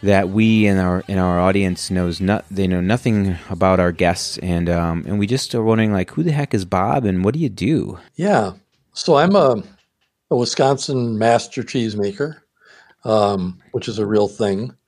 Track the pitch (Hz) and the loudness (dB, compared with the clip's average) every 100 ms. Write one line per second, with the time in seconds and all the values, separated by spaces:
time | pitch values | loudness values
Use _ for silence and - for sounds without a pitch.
0 | 98 98 92 101 110 110 107 95 92 90 | 4 2 2 2 4 4 4 4 2 -2
1 | - 98 90 87 90 98 95 90 - 92 | -2 0 0 2 2 2 0 -2 -4 -2
2 | 87 82 92 104 - 98 95 90 90 120 | -2 -2 -2 -2 -4 -4 -2 0 0 0
3 | 127 107 98 90 - 90 95 92 90 85 | 0 0 0 -4 -8 0 2 4 2 2
4 | 90 87 - - 92 87 85 85 85 82 | 0 0 -6 -8 -4 -2 0 0 0 -4
5 | - 101 101 131 - 117 110 113 110 101 | -4 -2 -2 -2 -2 -2 2 2 2 0
6 | 92 - 170 147 143 110 92 95 101 143 | -2 -2 -2 -2 -2 -4 -2 -2 0 0
7 | 110 92 95 143 151 95 101 156 - - | 0 0 0 0 -4 -2 -2 0 -2 -10
8 | - - 190 175 101 - _ _ _ - | -18 -4 0 2 0 -8 _ _ _ -8
9 | - 143 170 196 147 117 - _ _ _ | 2 4 6 4 4 2 -4 _ _ _
10 | _ _ _ 131 117 - 135 139 - 135 | _ _ _ -2 -2 0 0 0 -2 -4
11 | 120 110 113 117 - - - 135 113 104 | -2 0 2 2 0 -12 -6 -4 -4 -2
12 | 101 101 143 156 _ _ _ - _ _ | -6 -4 -8 -8 _ _ _ -20 _ _
13 | - 107 101 101 90 90 _ 123 - 107 | 0 2 2 0 -4 -8 _ -8 -6 -4
14 | 104 107 101 - 104 98 127 - | 0 2 0 0 -2 -2 -6 -12